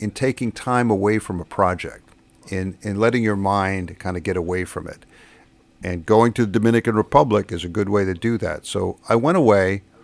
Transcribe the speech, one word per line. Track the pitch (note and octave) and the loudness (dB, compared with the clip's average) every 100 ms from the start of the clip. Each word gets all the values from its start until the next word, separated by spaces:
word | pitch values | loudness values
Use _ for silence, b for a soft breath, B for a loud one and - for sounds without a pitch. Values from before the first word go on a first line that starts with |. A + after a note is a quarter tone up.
in | G#2+ | -8
taking | - C3 B2 A#2+ | -4 -4 -2 -6
time | - - B2 A#2+ | -6 -2 0 2
away | G2+ G2+ A2 | 2 2 0
from | - F2+ | -2 -8
a | E2 | -6
project, | - F#2 F2+ - - - - _ _ - | 0 0 0 -8 -14 -20 -20 _ _ -8
in, | F#2+ F#2+ F2 | -6 -6 -6
in | G#2 G2 | -6 0
letting | A2+ B2 | 2 2
your | A2 G2+ | 0 0
mind | G2 G2+ F#2+ G2 F2 - | 0 0 0 -2 -6 -8
kind | F#2+ F2+ | -8 -6
of | |
get | D#2+ F#2 | -4 -4
away | E2+ F2+ F2+ | -2 -4 -4
from | - D#2+ | -8 -12
it. | - - b b b b b _ _ F#2 | -16 -20 b b b b b _ _ -8
And | F2 E2 | -8 2
going | G#2+ A#2 | 4 4
to | A2+ A2+ | 2 0
the | |
Dominican | G#2 A2 A#2 A#2 A2 | 2 4 2 2 0
Republic | G#2+ C#3 D3 G#2 G2+ | 2 2 4 0 -2
is | G#2 | -8
a | F2 | -6
good | F2 G2 | -4 0
way | G2+ F#2+ | 0 0
to | F2 | -2
do | A#2 A#2 | -4 -2
that. | F2+ D#2 - | -4 -6 -8
So | G2 F#2+ - - | -6 -4 -6 0
I | A#2 | 2
went | C3+ F3+ | 2 4
away. | A2+ G2+ F#2+ G2 - B | 6 6 4 0 -6 B